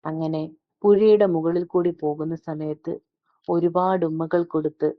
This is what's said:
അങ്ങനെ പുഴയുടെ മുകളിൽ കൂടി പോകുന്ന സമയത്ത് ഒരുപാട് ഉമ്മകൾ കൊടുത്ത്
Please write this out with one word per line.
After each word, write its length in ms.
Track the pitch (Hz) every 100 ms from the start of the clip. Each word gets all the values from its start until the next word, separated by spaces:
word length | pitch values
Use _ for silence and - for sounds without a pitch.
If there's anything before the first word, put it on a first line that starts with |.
| 160
അങ്ങനെ 460 | 160 160 160 160 - _ _
പുഴയുടെ 440 | 208 202 214 208 202
മുകളിൽ 380 | 165 160 175
കൂടി 320 | 175 185 175 170
പോകുന്ന 340 | 151 151 160 160
സമയത്ത് 640 | - 151 151 151 - - _ _ _ _ -
ഒരുപാട് 560 | 170 170 170 185 190 165
ഉമ്മകൾ 380 | 160 160 175
കൊടുത്ത് 500 | 170 156 151 _ 151